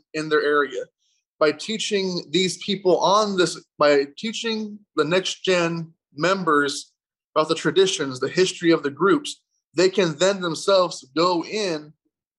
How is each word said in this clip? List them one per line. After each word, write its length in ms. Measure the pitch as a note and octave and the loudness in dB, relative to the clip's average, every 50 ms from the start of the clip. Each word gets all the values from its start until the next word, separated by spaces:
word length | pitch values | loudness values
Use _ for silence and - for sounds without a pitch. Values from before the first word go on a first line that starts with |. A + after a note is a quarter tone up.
| - _ - | -18 _ -8
in 160 | D#3 D#3 D#3 | -8 -4 0
their 120 | D3+ D3+ | 0 2
area, 440 | - D3 D3 D3 C#3+ C3 - - - - _ _ _ _ _ _ _ _ _ - | 2 2 2 2 0 0 -4 -8 -8 -10 _ _ _ _ _ _ _ _ _ 0
by 120 | D#3+ D3+ | 0 0
teaching 720 | D3+ D3+ - - A3 G#3 - - G#3+ G3 F#3+ F#3 F3+ E3+ - - | 0 -2 -6 -8 -6 -6 -4 -2 -2 -2 -2 -2 -4 -6 -6 -2
these 280 | C#3+ F#3 F#3+ F#3 F3 - | 0 0 0 0 -2 -6
people 400 | - - G3+ F#3+ G3 F#3 E3+ - | -6 -6 -6 -2 2 2 2 4
on 380 | - E3+ F#3+ G#3+ A3 G#3 G3+ F#3 | 4 4 2 2 2 0 0 0
this, 240 | F3+ D#3+ D#3+ E3 - _ _ - | 0 0 -2 -6 -14 _ _ 2
by 300 | D3 D3 D3 C#3+ C#3 C#3+ - - | 4 4 4 4 2 0 -4 -10
teaching 640 | - A3+ A3 - A#3 A3+ A3 G#3+ A3 G#3 G#3 G#3 _ _ _ | -8 -8 -8 -6 -4 -4 -4 -4 -6 -10 -12 -16 _ _ _
the 100 | D3+ D3 | -2 0
next 380 | D3 F3 F#3 F#3 - - - - | 0 0 0 0 -2 -6 -4 -2
gen 500 | F#3 F#3 F3 E3+ E3 E3+ E3+ E3 D#3+ - _ _ _ _ | 0 0 2 0 0 -2 -4 -8 -10 -14 _ _ _ _
members 760 | C3+ D#3 F3 F#3+ G3 F3+ E3 D3+ D3 C#3+ C#3 C#3+ - - - _ _ _ _ _ _ _ _ - | -2 0 0 0 0 0 2 2 2 2 0 -2 -6 -10 -16 _ _ _ _ _ _ _ _ -2
about 120 | D#3 D#3 D3+ | 0 0 0
the 80 | D#3+ | 0
traditions, 640 | D#3 - D#3+ C#3+ F3 G3 F#3 F#3 - D3+ C3+ C3 B2+ | -2 -2 0 2 4 2 2 2 -2 -4 -6 -6 -6
the 100 | B2+ C3+ | -6 -2
history 420 | - E3+ F#3 F#3 - - E3+ E3 | 0 0 0 0 0 0 2 2
of 120 | E3 D#3+ - | 2 2 2
the 60 | C#3 | -4
groups, 520 | C3+ B2+ E3+ G3 F3 C#3+ - - - - _ _ _ _ _ _ _ | -4 0 2 2 2 2 0 -4 -12 -14 _ _ _ _ _ _ _
they 160 | D3 F3+ F#3+ | 0 2 2
can 280 | F#3 - F#3+ E3 D#3 C#3 | 2 2 0 0 0 2
then 240 | F3+ F#3+ G3+ F#3+ | 2 2 2 0
themselves 640 | F3+ E3+ D#3 - - - G3 F#3+ F3+ E3+ E3 - - B2+ C3 | -2 -4 -6 -2 0 2 4 4 2 2 -2 -8 -14 -6 -2
go 300 | D3+ E3 F3+ F3+ E3+ - | 0 2 2 2 0 -2
in 480 | A2+ E3 A3 G#3+ F#3 E3 D3+ D3+ D3+ D#3 _ _ _ _ _ _ _ _ | -4 -6 -4 -4 -4 -4 -6 -8 -12 -20 _ _ _ _ _ _ _ _